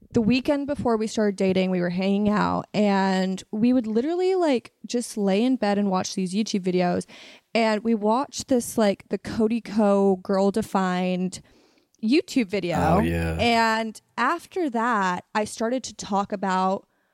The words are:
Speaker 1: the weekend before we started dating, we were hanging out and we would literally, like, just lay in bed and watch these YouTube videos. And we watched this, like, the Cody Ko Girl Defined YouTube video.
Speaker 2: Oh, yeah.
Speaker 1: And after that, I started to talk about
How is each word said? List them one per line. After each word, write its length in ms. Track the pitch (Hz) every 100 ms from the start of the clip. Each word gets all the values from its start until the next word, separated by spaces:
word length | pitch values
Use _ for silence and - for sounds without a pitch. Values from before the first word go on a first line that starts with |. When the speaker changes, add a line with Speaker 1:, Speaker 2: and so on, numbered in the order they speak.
| -
Speaker 1:
the 80 | 240
weekend 460 | 214 254 254 285 277
before 280 | 285 254 220
we 120 | 214
started 280 | - 208 190
dating, 340 | 190 190 185
we 120 | 185
were 80 | 175
hanging 400 | 175 190 196 208
out 360 | 208 180 - -
and 680 | - 208 196 190 185 185 190 -
we 220 | 220 240
would 140 | 254 220
literally, 480 | 214 285 349 370 381
like, 360 | 330 247 - _ -
just 320 | 240 233 -
lay 260 | 196 190
in 140 | 247 262
bed 200 | 202 202
and 120 | 202
watch 240 | 185 190 -
these 180 | 185
YouTube 280 | 190 220 208
videos. 440 | 180 180 175 180 - - - - _
And 300 | 220 220 214
we 100 | 226
watched 540 | 226 208 233 285 - -
this, 300 | 247 - -
like, 320 | 208 190 -
the 80 | 196
Cody 420 | - - 214 233
Ko 560 | - 202 202 202 196 185
Girl 280 | 185 196 196
Defined 920 | 220 - 202 185 180 185 185 185 - - _ _ _ _ -
YouTube 460 | 214 302 - 269 196
video. 300 | 202 170 160
Speaker 2:
Oh, 220 | - 180
yeah. 360 | - - 160 160
Speaker 1:
And 640 | 233 233 226 220 220 208 _ -
after 520 | 247 339 - 381 311
that, 560 | 233 233 220 190 180 - 220
I 80 |
started 400 | 214 - 226 262 -
to 80 |
talk 380 | - - 196 202
about 560 | 202 196 185 185 196 - _ _